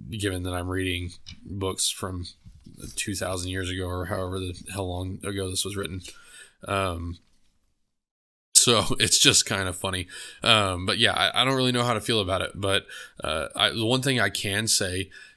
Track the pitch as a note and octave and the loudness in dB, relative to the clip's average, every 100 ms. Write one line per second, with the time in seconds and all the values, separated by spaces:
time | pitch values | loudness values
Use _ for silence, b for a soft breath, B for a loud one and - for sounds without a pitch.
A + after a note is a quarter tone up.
0 | - G#2 G2+ F2+ F2+ F2+ F2+ F#2 F#2 F2+ | -10 -2 -2 -2 -2 -4 -2 0 0 -2
1 | F2 - - - - G2+ F#2+ F2+ - - | -4 -10 -16 -16 -10 -2 -2 0 0 -2
2 | G2 F2+ F2 - - - - - - - | -4 -6 -8 -14 -20 -20 -20 -16 -10 -6
3 | - F#2+ F#2 F#2 F#2 F#2+ F2+ F#2 F2+ F2+ | -4 -4 -2 -4 -4 -4 -4 -4 -4 -4
4 | F2 G2 F2+ F#2+ F#2 F2 - G2 F#2 F2+ | -4 -4 -4 -4 -6 -8 -10 -6 -4 -4
5 | F#2+ F#2+ - G2 F#2 F2+ F#2+ G2 - F#2 | -6 -6 -6 -4 -4 -4 -4 -4 -6 -6
6 | - B B B B B - G2 F#2+ E2+ | -10 B B B B B -2 0 0 -2
7 | E2+ E2+ _ _ _ _ _ _ _ _ | -6 -10 _ _ _ _ _ _ _ _
8 | _ _ _ _ _ - - A2+ G2 G2 | _ _ _ _ _ 4 6 6 4 2
9 | G#2+ - C#3 - - G2+ F#2+ F2+ G2 F#2 | 4 6 6 4 2 0 -2 -2 -2 -2
10 | - B B B - A2 G2 F2+ F#2+ G#2 | -6 B B B 4 6 4 0 0 2
11 | A2 - F#2 - B2+ C3 B2+ B2 A#2+ A2 | 4 4 2 4 2 4 2 2 2 0
12 | - A2+ F2+ F#2 - - G2 G2 - B | 2 2 2 0 -2 -2 2 2 0 B
13 | B B - D#2 C#2+ - G#2+ E2+ A2 C3 | B B -4 -2 -2 0 2 2 2 2
14 | C3 B2+ G2+ - G#2+ G2 A2 - F#2+ F#2 | 2 2 2 0 -2 0 2 2 2 -2
15 | F2+ B B | -6 B B